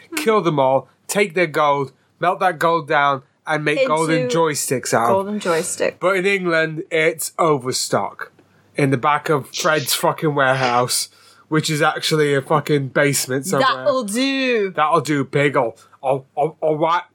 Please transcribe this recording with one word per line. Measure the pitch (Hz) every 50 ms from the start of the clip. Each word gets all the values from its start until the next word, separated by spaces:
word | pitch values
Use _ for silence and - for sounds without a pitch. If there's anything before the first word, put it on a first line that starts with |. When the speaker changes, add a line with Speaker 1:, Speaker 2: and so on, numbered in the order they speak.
| - -
Speaker 1:
Mm. | 339
Speaker 2:
kill | 311 - 226 220 208
them | 165 170 156 143
all, | 135 131 135 131 - - _ _ _
take | - - 196 214 185 151
their | 185 175
gold, | 156 139 160 151 143 143 143 135 131 - _ _ _ _ -
melt | 165 175 196 190
that | 196 180 175 143
gold | 170 165 170 165 151 139
down, | 160 147 143 143 139 131 - _ _ _ - 156
and | 156 151 147
make | 151 147 143 262
golden | - 156 160 165 156 160 156
Speaker 1:
Into | - - - 170
Speaker 2:
joysticks | 165 156 143 - - - 139 120 - -
out | - 113 104
of | 120
Speaker 1:
golden | 196 190 196 202 208 208
joystick. | - 190 165 160 - - - - - - - -
Speaker 2:
But | 165 180 196
in | 190 180
England, | 202 202 190 180 175 165 160 160 160 156 156 - -
it's | 170 160 156 165 165 156 - - - -
Overstock | 180 160 151 131 120 127 120 - - - - 110 101 - - - - - _ _ _ _ _ _ _ _ -
in | - 147 135
the | 135
back | 120 156 151 147 147 - -
of | 156 139 127 - -
Fred's | - - 165 156 156 135 - -
fucking | - - 160 151 - 165 156 143
warehouse, | 143 135 131 131 131 131 123 120 123 123 123 - - - - _ - - - - _ _ -
which | 156 160 151 -
is | 156 147
actually | 160 151 151 - - - 160 156 147 143 139
a | 135
fucking | 135 - 160 147 - - 151 143 135 123
basement | - 160 143 143 135 - - 127 127 143 135
somewhere. | 190 147 139 - - - 127 -
Speaker 1:
That'll | 294 262 262 233
do. | 196 202 247 269 269 269 269 262 254 240 220 202 190
Speaker 2:
That'll | - 151 151 151 165 165
do, | 135 147 151 143 131
pig. | - - 143 143 147 135
I'll, | 147 120 113 - - - _ _ -
I'll, | - 131 139 135 135 _ -
I'll, | 147 139 - - -
I'll | 160 156 156
wipe, | 147 165 160 170 - - _